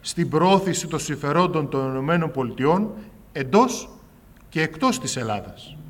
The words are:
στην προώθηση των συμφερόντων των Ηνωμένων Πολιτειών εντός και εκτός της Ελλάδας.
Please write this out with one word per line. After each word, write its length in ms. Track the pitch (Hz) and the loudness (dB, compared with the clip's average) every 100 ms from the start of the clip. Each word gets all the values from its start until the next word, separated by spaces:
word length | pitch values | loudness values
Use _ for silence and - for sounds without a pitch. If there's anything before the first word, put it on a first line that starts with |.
στην 280 | - - 151 | -8 -4 0
προώθηση 580 | 151 180 190 190 160 - | 2 6 4 4 -2 -4
των 120 | 156 | -6
συμφερόντων 680 | - 143 143 156 180 160 139 | -4 -4 0 2 2 2 -2
των 220 | 135 135 | -2 -2
Ηνωμένων 400 | 131 139 170 165 | -2 0 0 0
Πολιτειών 640 | 160 123 113 135 175 214 - - - - | -2 -4 0 2 2 0 -6 -16 -20 -12
εντός 560 | 151 131 196 247 - - - - - - - - | -6 2 4 4 0 -10 -18 -20 -20 -20 -20 -8
και 140 | 156 | -2
εκτός 380 | 156 - 262 - | -2 0 0 0
της 160 | 120 - | -4 -6
Ελλάδας. 600 | 117 104 95 90 - - - | -4 -4 -6 -16 -18 -18 -18